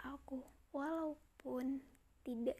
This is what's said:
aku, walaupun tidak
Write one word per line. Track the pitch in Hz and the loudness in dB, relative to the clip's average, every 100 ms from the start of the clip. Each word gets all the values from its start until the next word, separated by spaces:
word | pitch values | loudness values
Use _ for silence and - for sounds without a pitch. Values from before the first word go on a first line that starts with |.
| 254 | -6
aku, | 277 - 262 - - - | -6 -6 -6 -6 -14 -6
walaupun | 277 294 330 311 294 - - 262 254 262 269 - - - - | 0 2 2 2 -2 -8 -8 -2 0 2 0 -2 -16 -20 -10
tidak | - 233 240 - | -4 2 2 2